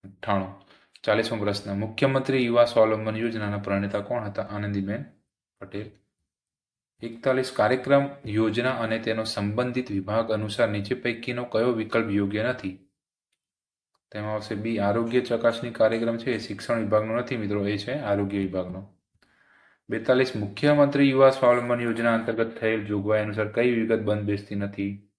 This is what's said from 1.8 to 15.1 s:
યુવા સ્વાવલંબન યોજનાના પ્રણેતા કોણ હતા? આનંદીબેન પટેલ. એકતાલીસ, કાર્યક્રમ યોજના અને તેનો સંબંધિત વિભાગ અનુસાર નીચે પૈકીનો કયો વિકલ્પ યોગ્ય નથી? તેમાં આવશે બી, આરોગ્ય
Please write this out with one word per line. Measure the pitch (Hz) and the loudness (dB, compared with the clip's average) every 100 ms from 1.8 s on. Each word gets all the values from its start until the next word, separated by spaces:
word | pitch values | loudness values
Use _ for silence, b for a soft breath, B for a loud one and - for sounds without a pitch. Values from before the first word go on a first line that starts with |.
| 107 - 139 135 131 135 120 | -4 0 0 2 0 0 2
યુવા | 120 120 | 4 4
સ્વાવલંબન | 117 110 110 110 110 | 6 4 4 -2 -2
યોજનાના | 117 110 104 101 101 | -4 -2 -4 -4 0
પ્રણેતા | 98 101 101 | 0 0 -2
કોણ | 101 123 104 | -2 -4 -4
હતા? | 101 104 | -6 -6
આનંદીબેન | 104 104 101 95 110 143 _ _ _ _ _ | -4 -2 -2 -2 -4 -8 _ _ _ _ _
પટેલ. | 95 101 107 - _ _ _ _ _ _ _ _ _ _ | -12 -12 -12 -16 _ _ _ _ _ _ _ _ _ _
એકતાલીસ, | 117 113 135 131 127 | -14 -4 0 0 0
કાર્યક્રમ | - 107 127 135 139 139 - 110 | 0 2 2 4 2 2 -8 -4
યોજના | 104 110 104 123 127 | 0 2 2 0 -2
અને | 113 113 | -2 -2
તેનો | 113 110 110 | -2 -2 -4
સંબંધિત | - 101 107 127 123 123 | -2 -2 -2 -2 -2 -4
વિભાગ | 101 92 110 113 | -4 0 -2 0
અનુસાર | 107 107 104 117 | -2 -4 0 0
નીચે | 104 101 123 | 0 -4 -4
પૈકીનો | 120 117 - 123 120 | -4 -4 -6 -6 -2
કયો | 110 120 | 2 2
વિકલ્પ | 113 107 117 113 | 0 0 0 0
યોગ્ય | 101 98 104 | 0 0 0
નથી? | 117 123 95 92 _ _ _ _ _ _ _ _ _ _ _ _ _ | -2 -4 -8 -10 _ _ _ _ _ _ _ _ _ _ _ _ _
તેમાં | 107 104 | -10 -6
આવશે | 107 104 104 | -6 -6 -6
બી, | 110 110 | -4 0
આરોગ્ય | 101 107 117 | 2 2 2